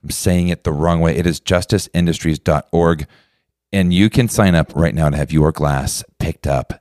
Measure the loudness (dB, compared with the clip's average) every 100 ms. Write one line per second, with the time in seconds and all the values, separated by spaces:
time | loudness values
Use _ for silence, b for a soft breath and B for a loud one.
0 | -10 -4 0 0 0 -2 -4 -2 0 2
1 | 0 0 -2 -2 -2 -2 0 -4 -2 -2
2 | -2 -2 -2 -2 0 -2 0 0 2 0
3 | -6 b b b b _ _ -2 2 4
4 | 4 2 0 2 4 4 0 0 -2 2
5 | 0 0 0 2 2 2 -2 -2 -4 -8
6 | -12 _ -8 -6 -4 -4 -4 -14